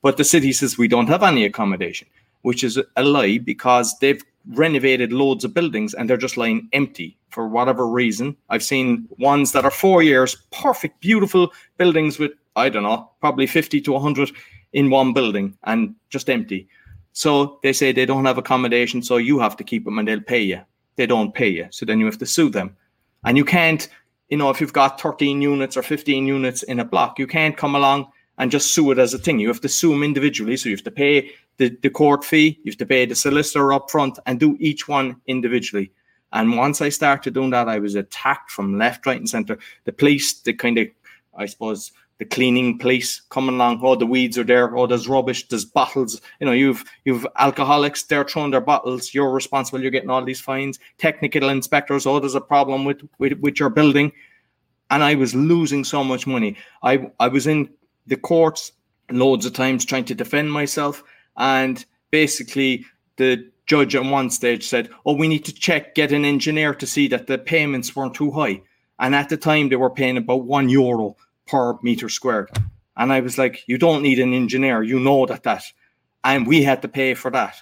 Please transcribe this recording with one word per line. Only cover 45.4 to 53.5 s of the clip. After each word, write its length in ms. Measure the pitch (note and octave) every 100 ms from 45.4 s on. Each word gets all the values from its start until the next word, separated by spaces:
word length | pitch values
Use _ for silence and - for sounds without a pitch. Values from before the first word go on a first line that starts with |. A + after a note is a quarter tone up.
| -
there's 160 | A2+
bottles." 560 | G#2+ D3+ C3 C3+ A#2+ A2 - -
You 60 | C#3+
know, 60 |
you've, 320 | B2 C3+ B2 - -
you've 220 | - B2 B2+ -
alcoholics, 640 | C#3 C3+ C#3 D3 C#3+ C#3+
they're 200 | - D3
throwing 260 | C#3 D#3+ D3
their 80 | C3+
bottles, 540 | A#2 D3 B2 B2+ -
you're 160 | C3+ C#3
responsible, 480 | C3 - C#3 C3 C3+
you're 100 | C3
getting 200 | C3 B2+
all 140 | B2+
these 160 | B2+ B2+
fines. 380 | - C3+ C#3 C3 _ _
Technical 500 | D#3+ D3+ C#3+ D3 C#3
inspectors, 580 | C3+ - D3 C#3+ C#3 C3
"Oh, 140 | C#3
there's 140 | C#3 C3
a 40 |
problem 440 | - C#3+ C3+ C3+
with, 160 | C#3 C#3+ - _
with, 140 | C#3 C#3
with 180 | C#3+